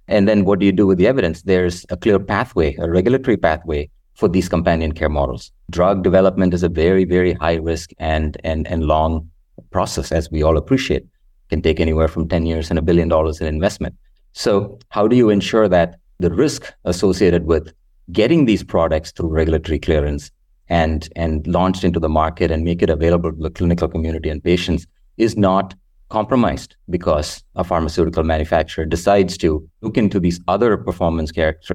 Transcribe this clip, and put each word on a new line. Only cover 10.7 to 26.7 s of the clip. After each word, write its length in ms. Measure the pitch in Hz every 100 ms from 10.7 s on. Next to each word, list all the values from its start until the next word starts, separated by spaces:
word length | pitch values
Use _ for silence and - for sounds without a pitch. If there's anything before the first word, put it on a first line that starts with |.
| 135 - 69
It 460 | - _ _ _ _
can 120 | 82
take 180 | 82 78
anywhere 280 | 80 80 78
from 200 | 85 82
ten 180 | 87 82
years 240 | 80 78
and 80 | 85
a 40 |
billion 260 | 80 85 80
dollars 320 | 80 80 78
in 60 | 78
investment. 480 | 78 87 - 76 - _ _ _
So 460 | - 123 101 104 - _
how 180 | 107 107
do 80 | 123
you 140 | 110
ensure 380 | 101 90 113 104
that 300 | 90 85 - _ -
the 120 | 87
risk 420 | 87 147 - - -
associated 640 | - 90 101 90 95 87 78
with 260 | 80 - - _ _ -
getting 340 | 90 113 165 123
these 180 | 98
products 480 | - 95 82 78 -
through 160 | - 82
regulatory 500 | 80 80 78 78 73
clearance 520 | - 78 73 71 - _ _ _ -
and, 400 | 85 80 78 - -
and 300 | 82 78 87
launched 380 | 87 92 92
into 160 | 92 85
the 80 | 78
market 420 | 78 78 78 82
and 140 | 80
make 180 | 82 85
it 60 | 92
available 440 | 76 82 85 82
to 60 | 76
the 120 | 80
clinical 380 | - 87 87 80
community 420 | 82 80 80 78
and 120 | 73
patients 440 | 90 87 - 78 - _ _ -
is 180 | 113 104
not 380 | 95 95 98 - _ _ -
compromised 680 | 110 107 131 107 67 -